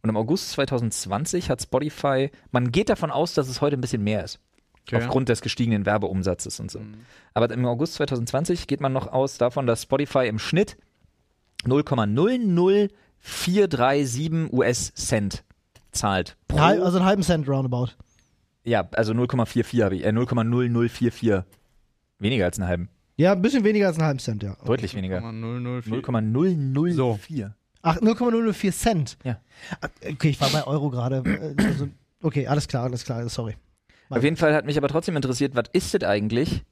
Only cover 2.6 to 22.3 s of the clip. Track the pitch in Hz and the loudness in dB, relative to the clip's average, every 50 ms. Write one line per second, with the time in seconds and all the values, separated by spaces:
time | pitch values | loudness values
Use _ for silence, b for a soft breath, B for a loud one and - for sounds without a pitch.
2.6 | 123 123 120 180 214 - 214 - 170 151 127 139 165 170 - 160 139 131 127 - | 0 2 2 0 2 2 0 0 0 -2 0 -2 -2 0 0 -2 -2 -2 -2 -2
3.6 | 143 143 139 127 123 120 - 113 101 104 110 101 87 - - _ _ _ _ _ | 0 0 0 0 -2 -2 -2 0 0 0 0 -2 -4 -6 -14 _ _ _ _ _
4.6 | _ _ _ _ _ - - 117 117 123 - 131 131 120 117 - - 110 - - | _ _ _ _ _ -2 -2 -2 0 2 0 0 2 2 0 0 -2 -6 -2 0
5.6 | 123 117 113 101 98 101 104 107 101 87 95 95 87 95 87 - - - - - | 0 2 2 2 2 2 2 2 0 0 -2 0 0 0 -2 -2 -6 -10 -10 -10
6.6 | 104 - - 107 107 107 107 110 120 b b b b b b 113 117 113 113 123 | -10 -12 -10 -12 -14 -16 -18 -20 -20 b b b b b b 0 0 2 2 0
7.6 | 123 123 120 117 151 170 - - 151 139 139 120 117 - - 135 170 - 175 170 | 0 0 2 0 -2 -4 0 -4 -2 -2 0 -2 -2 -2 -2 -2 0 0 -2 -2
8.6 | - - 139 135 143 135 131 131 - - - 131 135 135 - - 120 123 - 143 | -2 -4 -4 -2 0 -2 -2 -2 -4 -2 0 0 0 0 0 0 0 0 2 0
9.6 | 135 117 113 - - _ 135 135 147 - - 139 127 113 107 107 - - - 170 | 2 2 0 0 0 _ 0 0 0 0 2 2 2 2 -2 -4 -4 0 2 2
10.6 | 214 - - _ _ _ _ _ _ _ _ _ _ _ _ _ _ _ _ - | 2 0 -4 _ _ _ _ _ _ _ _ _ _ _ _ _ _ _ _ -6
11.6 | - 117 131 147 147 - 139 123 107 101 104 127 170 226 262 254 233 196 175 175 | -2 2 2 2 2 2 0 0 0 2 2 2 2 2 2 2 2 2 4 4
12.6 | 180 190 196 208 208 196 b b b b b b _ - - - - 175 180 208 | 4 6 6 4 4 2 b b b b b b _ -12 -8 -4 -2 0 4 4
13.6 | 202 175 151 120 123 131 139 143 143 131 117 131 156 165 160 165 160 - - 127 | 4 4 4 2 4 4 4 2 0 0 -2 -4 -2 -2 0 -2 -2 0 2 2
14.6 | 117 117 120 - - - _ - - - 127 110 101 98 - - _ _ _ _ | 4 4 2 0 -4 -8 _ -8 -4 0 0 0 0 -2 -4 -8 _ _ _ _
15.6 | _ _ _ _ _ _ - - - 104 98 92 87 - - _ _ - - 147 | _ _ _ _ _ _ -6 -2 0 0 0 0 -2 -4 -10 _ _ -2 2 4
16.6 | 151 170 202 175 185 180 175 185 180 190 208 202 175 170 175 160 143 135 139 135 | 6 6 4 4 2 2 2 4 4 4 4 2 2 2 2 0 2 0 0 0
17.6 | 131 127 123 123 127 117 - _ - _ _ _ _ _ _ _ _ _ _ _ | 0 0 0 -2 -2 -4 -6 _ -20 _ _ _ _ _ _ _ _ _ _ _
18.6 | _ 117 117 104 90 - - - 113 107 110 120 123 120 - 127 113 - - 120 | _ 0 0 0 0 0 0 0 0 2 2 0 0 0 0 -2 -2 0 0 -2
19.6 | 110 - - 117 107 95 95 87 - 104 107 113 123 120 127 120 110 117 120 123 | -2 2 2 2 2 2 0 0 0 0 2 2 0 0 0 0 2 2 2 2
20.6 | 123 120 117 117 117 117 - - 120 120 - - 117 113 101 92 90 _ _ _ | 2 2 2 2 0 0 0 0 0 0 0 0 0 2 2 2 0 _ _ _
21.6 | _ _ _ _ _ _ _ _ _ _ _ _ 98 107 | _ _ _ _ _ _ _ _ _ _ _ _ -2 0